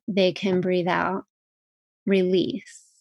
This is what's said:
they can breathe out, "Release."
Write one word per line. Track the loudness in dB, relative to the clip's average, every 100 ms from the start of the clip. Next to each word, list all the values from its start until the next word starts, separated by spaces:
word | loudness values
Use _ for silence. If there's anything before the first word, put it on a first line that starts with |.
| -4
they | 0 0
can | 0 0 0
breathe | 0 0 0
out, | 0 -2 -4 -10 _ _ _ _ _ _ _ 0
"Release." | 2 2 0 0 -6 -12 -20 -20 _